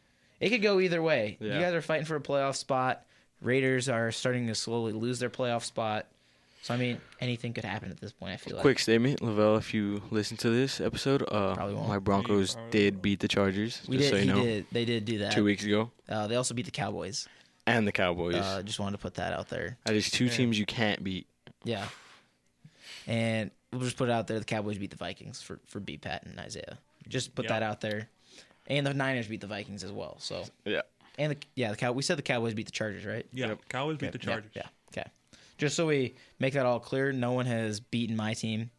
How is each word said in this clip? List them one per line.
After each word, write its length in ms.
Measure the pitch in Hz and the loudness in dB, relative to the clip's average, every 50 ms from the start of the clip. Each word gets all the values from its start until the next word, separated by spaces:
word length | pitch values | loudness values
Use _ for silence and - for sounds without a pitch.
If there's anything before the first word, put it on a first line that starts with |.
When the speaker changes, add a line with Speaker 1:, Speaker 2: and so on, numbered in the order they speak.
| _ _ _ _ _ _ _ _ | _ _ _ _ _ _ _ _
Speaker 1:
it 80 | - 190 | 0 2
could 100 | 233 240 196 | 2 4 4
go 180 | 214 202 190 | 4 6 6
either 200 | 185 180 170 170 | 4 4 2 2
way. 360 | 160 160 156 127 107 107 98 - | 4 4 4 4 2 0 -2 -4
You 100 | 110 104 | -4 -2
Speaker 2:
Yeah. 100 | 101 - | 0 2
Speaker 1:
guys 140 | 175 180 175 | 2 2 2
are 80 | 165 147 | 0 0
fighting 220 | - 160 156 160 | 0 0 0 0
for 100 | 156 160 | -2 -4
a 40 | 147 | -4
playoff 360 | 147 - 143 139 135 139 131 | -2 0 2 2 2 2 0
spot. 500 | - - - 139 127 127 127 120 - - _ _ _ _ _ _ _ | -2 -2 0 0 2 2 2 0 -2 -4 _ _ _ _ _ _ _
Raiders 480 | - 113 127 135 135 131 131 127 123 135 | 0 2 4 4 6 4 4 2 2 2
are 220 | 123 113 117 113 | 2 2 2 0
starting 380 | 113 - - 131 123 123 123 113 | -2 0 0 0 0 0 0 0
to 80 | 110 | -2
slowly 360 | - - - 113 117 113 113 107 | -2 -2 -2 0 0 0 0 -2
lose 280 | 110 113 123 127 123 | -2 -2 -2 0 0
their 100 | 123 120 | -2 -4
playoff 320 | - - 131 120 117 117 113 | -2 -2 0 0 0 0 -2
spot. 460 | - - - 113 110 107 107 - - _ _ _ _ _ _ _ _ _ - - | -4 -4 -2 -2 0 0 -2 -4 -6 _ _ _ _ _ _ _ _ _ -14 -6
So, 100 | - 120 | -4 -2
I 60 | 123 | 0
mean, 200 | 127 123 120 - - - - - | 0 0 -2 -4 -8 -14 -10 -6
anything 320 | 131 123 120 113 - 120 113 | -4 -2 -2 -2 -4 -6 -6
could 140 | - - | -6 -4
happen 240 | 98 95 107 98 95 | -4 -4 -6 -6 -8
at 100 | - - | -10 -10
this 120 | - 104 - | -12 -14 -12
point, 200 | _ 90 90 92 | _ -10 -8 -8
I 40 | - | -8
feel 160 | - - - | -8 -8 -4
like. 60 | - - | 2 4
Speaker 2:
Quick 160 | 143 123 - | 4 4 6
statement, 420 | - - 113 113 120 135 143 - - | 4 6 6 6 6 4 2 2 0
Lavelle, 340 | 117 107 104 107 107 107 | 0 4 4 6 6 6
if 180 | 110 107 - - | 4 2 0 0
you 280 | 110 104 101 101 104 101 - | 0 0 0 -2 -4 -4 -2
listen 280 | 113 107 104 - 113 110 | -2 0 0 -2 -4 -2
to 100 | - 120 | 0 2
this 320 | 113 120 131 135 - - | 4 4 2 0 0 -2
episode, 420 | - 107 - - - 135 135 139 - - | -2 -2 -2 -2 0 2 2 2 2 0
uh, 240 | - 107 101 95 92 | 0 0 0 0 0
Speaker 1:
Probably 200 | 85 92 101 101 | -2 -2 -4 -4
won't. 140 | 104 104 104 | -2 -2 0
Speaker 2:
my 100 | 104 101 | 0 2
Broncos 560 | 95 104 98 98 95 - 104 101 95 90 - | 2 4 4 4 4 4 4 4 4 2 0
Speaker 3:
Probably 160 | - - - | -4 -6 0
Speaker 2:
did 240 | - 107 101 101 101 | 4 6 6 6 4
Speaker 3:
won't. 80 | 95 92 | 2 2
Speaker 2:
beat 180 | 104 101 92 | 0 2 2
the 80 | - 104 | 0 2
Chargers, 540 | - - 101 98 95 98 107 113 - - - | 4 4 4 4 2 2 -2 -2 -4 -8 -6
Speaker 1:
We 120 | - 127 131 | -2 2 2
Speaker 2:
just 120 | 143 139 | 4 4
Speaker 1:
did, 0 | |
Speaker 2:
so 60 | 117 | 4
you 60 | 98 101 | 4 4
Speaker 1:
he 160 | - 127 131 | 4 4 4
Speaker 2:
know. 40 | 123 | 4
Speaker 1:
did. 220 | 117 110 104 92 - - | 2 0 -2 -4 -2 -2
They 120 | 117 117 | 0 0
did 180 | 117 120 113 104 | 2 0 0 0
do 140 | 107 117 104 | -2 -2 -2
that. 140 | 104 101 107 | 0 0 2
Speaker 2:
Two 100 | 110 104 | 4 4
weeks 180 | 101 101 98 101 | 4 4 2 2
ago. 280 | 104 104 104 113 117 - _ _ - | 2 2 2 2 0 -4 _ _ -6
Speaker 1:
Uh, 180 | 107 107 107 | -4 -2 -2
they 100 | 104 113 | 0 0
also 180 | 123 127 - 117 | 0 0 0 -2
beat 100 | 120 117 | -4 -6
the 60 | 127 | -6
Cowboys. 580 | - - 101 104 104 87 85 92 - - - - - - - _ _ _ _ | -4 -4 -4 -4 -4 -4 -6 -6 -6 -6 -8 -8 -14 -20 -20 _ _ _ _
Speaker 2:
And 200 | - 117 117 107 | 2 4 4 4
the 60 | 101 - | 4 4
Cowboys. 440 | - 98 90 87 87 85 87 87 | 4 4 4 4 2 0 0 0
Speaker 1:
Uh, 260 | 87 98 98 95 98 95 | 0 0 0 -2 -4 -4
just 180 | 101 104 - | -6 -6 -4
wanted 120 | 101 98 98 | -4 -4 -4
to 100 | 98 - | -6 -8
put 120 | 95 - | -8 -6
that 180 | - 87 90 90 | -4 -4 -4 -4
out 160 | - - - | -4 -6 -6
there. 260 | - - - 90 123 - _ | -6 -6 -6 -8 -8 -6 _
Speaker 2:
That 100 | 110 107 | 2 2
is 160 | 107 101 - | 2 2 2
two 140 | - - 123 | 2 2 2
Speaker 3:
Yeah. 80 | 123 117 | 2 4
Speaker 2:
teams 260 | - 127 120 113 104 | 4 4 4 4 2
you 60 | 104 | 0
can't 400 | - - - 113 104 101 - - | 0 0 2 2 2 2 0 -2
beat. 220 | 98 92 90 - - _ _ _ - - _ - | -4 -6 -6 -8 -10 _ _ _ -20 -20 _ -8
Speaker 1:
Yeah. 220 | - 117 98 101 107 - - - - - - _ _ _ _ _ _ _ _ - - _ _ - - - - - | -6 -6 -6 -6 -8 -10 -14 -20 -20 -20 -20 _ _ _ _ _ _ _ _ -20 -20 _ _ -20 -18 -18 -14 -6
And 440 | - 117 117 113 113 113 110 110 - - _ _ _ | -4 -2 0 0 0 0 0 -2 -4 -8 _ _ _
we'll 120 | - 127 127 | -6 -4 -4
just 140 | 123 117 - | -4 -2 0
put 100 | 135 120 | 0 0
it 40 | 120 | 2
out 140 | 117 110 | 0 0
there. 120 | - 113 113 | -2 -4 -4
The 60 | 101 | -4
Cowboys 320 | - 120 110 104 104 104 95 | -2 -4 -2 -2 -2 -4 -4
beat 120 | 101 92 | -6 -8
the 60 | 82 | -8
Vikings 460 | 82 - 87 95 - - - - - - | -8 -8 -8 -8 -10 -12 -14 -14 -14 -12
for, 180 | - - - - | -14 -14 -14 -14
for 140 | - - 104 | -12 -12 -10
B 180 | 101 - - - | -8 -8 -10 -10
Pat 260 | - - - - - | -8 -6 -6 -6 -8
and 140 | - - - | -10 -12 -12
Isaiah. 380 | - - - - - - - - - _ _ _ - 117 | -12 -10 -10 -12 -12 -12 -14 -16 -18 _ _ _ -12 -6
Just 260 | 117 135 120 - - | -4 -4 -4 -4 -4
put 100 | - 117 | -6 -2
Speaker 3:
Yep. 60 | 110 | 0
Speaker 1:
that 120 | 117 110 110 | 0 0 0
out 180 | 107 107 - - | -2 -2 -4 -4
there. 260 | 110 104 104 110 - _ _ _ _ - - - - _ _ _ - | -4 -4 -4 -6 -10 _ _ _ _ -20 -20 -20 -20 _ _ _ -2
And 180 | 135 143 143 | -2 0 0
the 80 | 139 139 | 0 0
Niners 340 | 139 135 131 135 123 113 104 | 0 0 0 0 -2 -2 -4
beat 140 | 113 98 104 | -6 -8 -8
the 40 | |
Vikings 380 | 98 104 101 104 - 101 104 92 | -8 -8 -8 -8 -8 -10 -10 -10
as 80 | 98 101 | -10 -8
well. 240 | 101 95 - - - | -8 -10 -10 -10 -12
So 280 | - - - 92 95 - - _ _ | -10 -8 -8 -8 -8 -10 -14 _ _
Speaker 2:
Yeah. 160 | - 101 78 - - _ _ - - - - | -2 0 0 -2 -4 _ _ -20 -16 -6 -4
Speaker 1:
and 140 | 143 151 143 | -2 -2 -2
the, 40 | 147 - - _ | -4 -8 -8 _
yeah, 160 | - 123 107 104 | -2 -2 0 0
the 40 | |
Cow-, 160 | - - 123 123 | 0 0 0 0
we 100 | 131 139 | 0 0
said 140 | - 180 | 0 0
the 60 | 143 131 | -2 0
Cowboys 320 | - 135 120 113 117 110 | 0 0 0 0 0 -2
beat 100 | 107 107 | -4 -6
the 80 | - - | -6 -6
Chargers, 320 | - 113 107 98 92 95 | -6 -4 -4 -4 -6 -8
right? 220 | 104 104 117 - - - | -6 -6 -8 -8 -10 -6
Speaker 3:
Yeah, 140 | 127 123 113 | -6 -4 -4
Speaker 2:
Yep. 200 | 107 - - - | -4 -6 -8 -8
Speaker 3:
Cowboys 300 | - 127 139 156 160 143 | -6 -4 -4 -4 -4 -4
beat 80 | 139 | -4
Speaker 1:
Yep, 60 | - - | -6 -6
Speaker 3:
the 40 | 123 | -6
Speaker 1:
yep, 40 | - | -4
Speaker 3:
Chargers. 260 | - 113 110 107 110 - | -4 -4 -4 -6 -8 -10
Speaker 1:
yeah, 140 | - - - - _ _ _ | -10 -12 -12 -14 _ _ _
okay. 220 | - - - - - _ _ _ - - - - _ - | -10 -10 -10 -10 -14 _ _ _ -20 -20 -20 -20 _ -2
Just 180 | 147 160 151 | -2 0 2
so 100 | - 170 | 2 2
we 280 | 160 151 139 131 120 - - - - _ - | 4 4 2 2 0 -4 -8 -18 -20 _ -2
make 140 | 139 135 131 | -2 0 2
that 100 | 139 131 | 2 2
all 140 | 123 123 117 | 2 2 2
clear, 320 | - - - 135 135 139 135 | 0 -2 -2 0 0 0 0
no 180 | 131 120 120 123 | 0 0 0 0
one 140 | 127 123 | 0 0
has 320 | 123 120 113 113 110 107 104 | 0 0 0 0 -2 -4 -4
beaten 380 | 123 - - 117 117 107 113 | -6 -4 -2 -2 0 0 0
my 180 | 110 107 107 110 | 0 0 -2 -2
team 360 | - - - 110 110 113 117 - | -2 -2 -2 -2 -2 -4 -6 -8